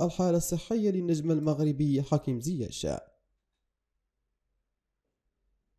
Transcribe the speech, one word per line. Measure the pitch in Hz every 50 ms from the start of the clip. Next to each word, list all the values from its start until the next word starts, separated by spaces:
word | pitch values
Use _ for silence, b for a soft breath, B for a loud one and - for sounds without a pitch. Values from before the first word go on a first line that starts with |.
الحالة | - 175 - - 185 180 170
الصحية | 170 165 - 175 165 - - 226 233 208 208
للنجم | 190 185 175 175 170 151 147 165
المغربي | 160 151 147 156 151 143 156 151 143 135 151 147 139 135 135
حكيم | - - 147 - - 131 117
زياش. | 117 151 185 147 113 - - - - 78 65 - - - _ _ _ _ _ _ _ _ _ _ _ _ _ _ _ _ _ _ _ _ _ _ _ _ _ _ _ _ _ _ _ _ _ _ _ _ _ _ _ _ _ _ _ _ _ _ _ _ _ _ _ _ _